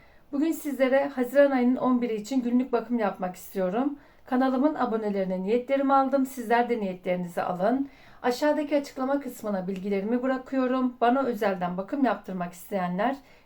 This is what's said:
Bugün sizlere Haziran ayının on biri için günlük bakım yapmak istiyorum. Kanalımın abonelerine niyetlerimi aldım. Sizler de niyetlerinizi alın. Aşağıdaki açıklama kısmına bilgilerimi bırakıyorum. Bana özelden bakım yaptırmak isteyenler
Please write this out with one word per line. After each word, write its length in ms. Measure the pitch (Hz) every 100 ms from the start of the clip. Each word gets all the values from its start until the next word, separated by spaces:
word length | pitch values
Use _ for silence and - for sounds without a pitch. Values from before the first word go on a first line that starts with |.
| - - -
Bugün 200 | 285 330
sizlere 540 | 294 294 254 262 269 285
Haziran 460 | 262 240 269 285
ayının 240 | 262 247 254
on 260 | 254 247
biri 140 | 240 214
için 260 | 208 262
günlük 300 | 240 247 254
bakım 280 | 233 226 240
yapmak 360 | 202 196 185 180
istiyorum. 640 | - 196 185 214 285 285 - - -
Kanalımın 500 | 254 262 254 302 302
abonelerine 680 | 247 220 208 196 185 185
niyetlerimi 520 | 185 240 247 277 277
aldım. 320 | 269 269 269 262
Sizler 440 | 254 214 247 240
de 100 | 240
niyetlerinizi 600 | 196 180 185 180 175 185
alın. 480 | - 180 202 262 277 - - -
Aşağıdaki 540 | 247 247 302 294 294 294
açıklama 420 | 285 - 262 285
kısmına 480 | 254 - 214 196 180
bilgilerimi 560 | 185 196 196 202 247
bırakıyorum. 720 | 262 254 - 262 254 262 254 -
Bana 220 | 233 262
özelden 540 | 247 208 208 185 175 180
bakım 280 | 196 285 254
yaptırmak 480 | 202 - 185 175
isteyenler 640 | - - 202 180 180 233 277 - -